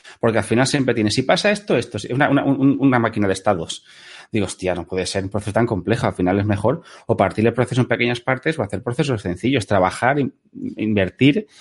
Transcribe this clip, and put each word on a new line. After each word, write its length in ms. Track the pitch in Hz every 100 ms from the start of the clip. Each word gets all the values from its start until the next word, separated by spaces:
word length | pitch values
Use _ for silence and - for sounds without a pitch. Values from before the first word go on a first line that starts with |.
| - -
Porque 200 | 120 110
al 40 |
final 240 | 104 117 135
siempre 260 | 147 127
tienes, 200 | 110 107
"Si 100 | 117
pasa 280 | 127 185 208
esto, 260 | 208 - 156
esto", 200 | - 107
es 80 | 110
una, 240 | 127 143
una, 140 | 139
un, 340 | - 135 139 117
una 200 | 135 123
máquina 280 | 113 107 101
de 60 |
estados. 520 | 92 - 95 76 - _ - - - -
Digo, 160 | 110 92
"Hostia, 300 | - 92 87
no 100 | 85
puede 200 | 92 90
ser 180 | 98
un 60 | 95
proceso 240 | 104 104
tan 120 | 107 120
complejo", 420 | 98 92 117 113
al 60 |
final 240 | - 90 98
es 60 | 101
mejor 360 | 101 113 156 - - -
o 80 | 107
partir 320 | 98 101 113
el 60 |
proceso 280 | 117 120 120
en 60 | 120
pequeñas 320 | 113 120 120
partes 400 | - 131 156 160
o 40 |
hacer 200 | 101 98
procesos 380 | 117 120 143 117
sencillos, 460 | 98 87 120 135 -
trabajar, 520 | 101 92 - 120 147
in-, 140 | 135 - _ - - -
invertir 720 | 107 104 90 - 131 214 214 -